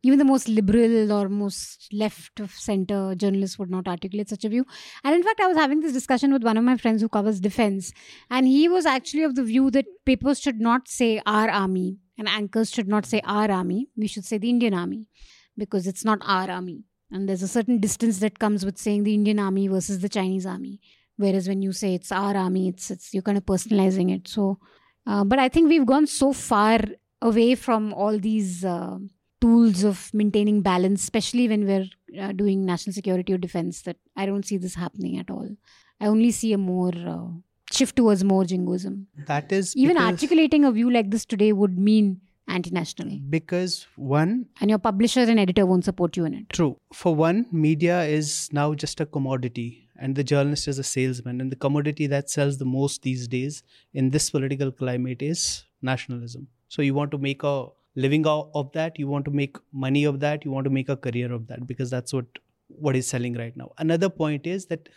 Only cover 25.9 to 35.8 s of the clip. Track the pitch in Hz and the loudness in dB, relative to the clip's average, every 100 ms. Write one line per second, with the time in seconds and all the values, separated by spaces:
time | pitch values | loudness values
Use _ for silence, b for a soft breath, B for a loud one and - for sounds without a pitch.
25.9 | 269 302 - 269 269 - 214 214 226 214 | 4 2 2 2 0 0 4 4 4 0
26.9 | - _ _ 233 220 233 254 - 220 214 | -8 _ _ 2 4 4 4 2 0 0
27.9 | - 208 214 208 220 190 175 185 175 180 | -2 0 0 0 0 -2 -4 -4 -4 -6
28.9 | 185 196 _ _ _ 233 233 226 180 208 | -10 -14 _ _ _ 6 8 6 4 2
29.9 | 185 - 208 208 214 208 208 190 180 185 | 0 -4 0 2 2 2 2 2 2 2
30.9 | 196 - 226 - 240 240 214 202 196 190 | 0 0 -2 0 0 2 2 2 0 -2
31.9 | _ - - 196 190 202 190 190 175 - | _ -18 -10 -8 0 0 2 0 -2 -4
32.9 | 190 196 185 180 185 175 175 170 170 - | -6 -2 -2 0 -2 -2 -6 -6 -8 -12
33.9 | 175 _ - 196 202 196 196 180 175 175 | -14 _ -8 -4 -4 -4 -6 -6 -6 -8
34.9 | 202 180 185 180 190 - 208 b b | -6 -6 -6 -8 -10 -10 -14 b b